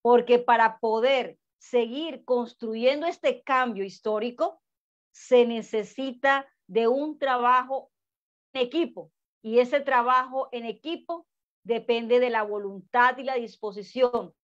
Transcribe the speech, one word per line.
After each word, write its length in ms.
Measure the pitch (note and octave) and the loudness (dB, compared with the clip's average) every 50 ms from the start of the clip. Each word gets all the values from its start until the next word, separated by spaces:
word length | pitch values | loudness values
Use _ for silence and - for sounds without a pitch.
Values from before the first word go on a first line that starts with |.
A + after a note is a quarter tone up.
porque 380 | _ A#3 A#3+ A#3+ A#3+ A#3+ A#3+ A#3+ | _ 6 6 6 6 6 4 4
para 400 | A#3+ - A#3+ A3+ A3+ A3 A3+ _ | 6 4 4 4 4 2 2 _
poder 600 | - A3 A3 A3+ A3+ C4 C#4 C4 A3+ F3 D#3 _ _ _ _ _ | -4 -2 0 2 2 2 2 2 0 -4 -10 _ _ _ _ _
seguir 680 | _ - - A#3+ A#3 A3+ A#3+ C#4 D#4+ E4 C#4 - _ | _ -2 0 0 0 0 -4 -8 -8 -8 -10 -12 _
construyendo 800 | - B3 A#3+ F3 - - _ - A3 A3 A3+ A#3 B3+ C#4+ D4 D#4 | -2 -2 -2 -2 -6 -10 _ -8 -8 -6 0 0 0 0 0 -4
este 360 | E4+ E4+ _ - C#4+ B3 B3 | -6 -6 _ -2 -2 -2 -2
cambio 420 | _ - C4+ B3+ B3+ B3 G#3+ F#3+ G3 | _ -2 0 0 0 -2 -4 -6 -8
histórico, 760 | G3 F#3+ - _ G#3+ G#3+ G#3+ G#3+ A#3+ A#3+ B3 D#4+ F#4+ - _ _ _ _ _ _ _ _ _ _ _ | -10 -10 -10 _ -4 -4 -2 -4 -6 -4 -4 -4 -4 -4 _ _ _ _ _ _ _ _ _ _ _
se 340 | _ - - - B3+ B3 A#3+ | _ -20 -2 2 4 4 4
necesita 1000 | A#3+ A#3 A3+ G#3 - - A3 G3+ G#3 - - C4+ C4+ B3 B3 - C4+ C#4 C#4 C#4 _ _ _ _ | 4 0 -6 -6 -4 -6 -6 -6 -6 -8 -8 -8 -8 -8 -2 0 2 2 0 -2 _ _ _ _
de 220 | _ F#3 A3+ A#3 A#3 | _ -2 0 2 2
un 300 | B3 C4+ D4 D#4 D4+ D4 | 2 0 -2 -6 -6 -6
trabajo 720 | C#4+ C4+ B3+ B3 A#3+ A#3+ B3+ B3+ B3 B3+ C4+ C4 - _ _ _ _ _ _ _ _ _ _ _ _ _ | -2 -2 0 0 2 2 2 2 2 -2 -8 -8 -8 _ _ _ _ _ _ _ _ _ _ _ _ _
en 100 | _ C4 | _ -4
equipo, 480 | B3 B3 C4 D#4+ E4+ A#3+ - F#3 F3 _ _ _ _ _ _ _ | -4 -2 0 -2 -2 -2 -6 -16 -18 _ _ _ _ _ _ _
y 160 | _ A3 A3 A#3+ | _ 2 2 2
ese 220 | B3 B3 D4 C#4+ | 2 4 0 -2
trabajo 680 | - C4 C4 B3 A#3 A#3+ B3+ B3+ B3+ C4 B3+ C4 C4+ - | 0 2 2 2 2 4 2 2 0 0 -4 -6 -6 -6
en 140 | - A#3+ A#3 | -8 -10 -10
equipo 600 | A#3 A3 _ _ D4+ E4 E4 _ - E4+ E4+ E4+ _ _ _ _ _ _ _ _ | -10 -12 _ _ -10 -10 -10 _ -10 -10 -10 -10 _ _ _ _ _ _ _ _
depende 560 | F#3+ A#3 A3+ A3+ - A#3 A#3 A#3 A3+ A#3+ B3 | -4 -4 -4 -2 -2 -2 -2 0 2 2 2
de 100 | B3 B3 | 2 2
la 120 | A#3 A3 | 0 -2
voluntad 760 | G#3+ G#3 G#3 G#3 G3+ G3 G3 G3 - _ - A#3+ A#3+ B3+ B3+ B3+ | -2 -2 -6 -6 -8 -8 -10 -12 -18 _ 2 2 4 4 2 -2
y 60 | C4 | -6
la 120 | C4 C4 | -6 -4
disposición 960 | B3+ A#3 G#3 - _ - G#3+ G3 G#3 G3 - - B3 B3+ B3 A#3+ A#3 F#3+ E3 _ _ | -6 -6 -8 -14 _ -10 -10 -10 -10 -16 -10 0 0 0 2 2 -4 -6 -6 _ _